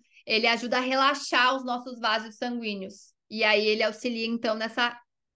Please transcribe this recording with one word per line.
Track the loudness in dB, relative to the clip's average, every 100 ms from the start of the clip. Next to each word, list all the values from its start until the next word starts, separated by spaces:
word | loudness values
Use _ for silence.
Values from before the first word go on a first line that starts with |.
| _ -18 0
ele | 2 4
ajuda | 2 0 0
a |
relaxar | 2 2 2 2 0 2 4
os | 2
nossos | -2 -6 -8 -4
vasos | 0 0 -4 -8
sanguíneos. | -6 -4 -6 -6 -10 -14 -20 _ _
E | 0
aí | 2 4 4
ele | 2
auxilia, | 0 -2 -4 -4 -4
então, | -2 -2
nessa | -2 -4 0 -2 -2 _ _ _